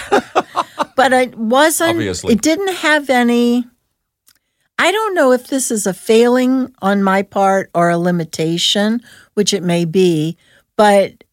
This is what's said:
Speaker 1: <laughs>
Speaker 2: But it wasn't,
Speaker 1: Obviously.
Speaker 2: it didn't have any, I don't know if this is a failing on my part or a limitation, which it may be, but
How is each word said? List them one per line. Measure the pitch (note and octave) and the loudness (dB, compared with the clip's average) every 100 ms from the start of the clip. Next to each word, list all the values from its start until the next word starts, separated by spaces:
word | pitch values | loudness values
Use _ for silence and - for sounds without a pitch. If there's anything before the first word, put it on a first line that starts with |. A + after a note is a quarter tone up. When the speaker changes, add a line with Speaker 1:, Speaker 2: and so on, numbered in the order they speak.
| - | -2
Speaker 1:
<laughs> | G4+ - - - - - - - - | -2 -2 -4 -4 -6 -8 -8 -4 0
Speaker 2:
But | C4 | 2
it | B3+ B3+ A3 | 2 0 -4
wasn't, | A3 B3+ D#4 D#4 E4+ E4+ | 0 2 2 2 -2 -2
Speaker 1:
Obviously. | G2+ F2 - | -4 -4 0
Speaker 2:
it | G#3+ | 0
didn't | D4+ E4 G4 F4+ | 0 -2 -2 -4
have | D#4 D4+ C#4+ | -2 -2 0
any, | B3 A#3+ A#3+ A#3+ A#3+ A#3+ _ _ _ _ _ _ _ _ _ _ - | 0 2 2 2 0 -4 _ _ _ _ _ _ _ _ _ _ -2
I | D4+ | -2
don't | G4+ A4 | 0 -2
know | F4+ C4+ | 0 2
if | B3 - | 2 0
this | C4+ B3+ | -6 -4
is | A3 G3 | -4 -4
a | |
failing | F3+ - A3 A#3+ B3 B3+ C4 B3+ - | -4 0 2 4 2 0 -2 -4 -6
on | F#3+ G3+ | -2 0
my | G3 F#3+ | 0 0
part | G3 G3+ G3 G3 F#3+ | -2 -2 0 0 -2
or | E3+ E3+ | 0 0
a | E3+ | 0
limitation, | F3 F3 D#3+ - D#3+ E3+ - G#3 G#3 A#3 - - _ | 0 -2 -4 -4 -4 -2 -2 0 -2 -2 -8 -20 _
which | - G3 | -4 -2
it | G3 | -2
may | F3+ E3+ | -2 -2
be, | E3+ F#3 F#3 D#3+ D#3 E3+ _ _ _ - | 0 2 2 0 -2 -6 _ _ _ 2
but | G#3 G3+ F#3+ - _ | 4 4 0 -6 _